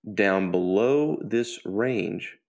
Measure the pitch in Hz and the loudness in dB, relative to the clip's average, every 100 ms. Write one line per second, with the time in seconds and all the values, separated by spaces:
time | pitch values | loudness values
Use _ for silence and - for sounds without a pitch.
0 | 107 101 101 95 95 90 90 95 123 143 | -6 0 2 2 2 0 2 2 4 2
1 | 151 - 101 113 117 - - 98 123 120 | 0 -2 -2 -2 -2 -8 -6 -2 -2 -2
2 | 90 95 - - | -4 -6 -10 -16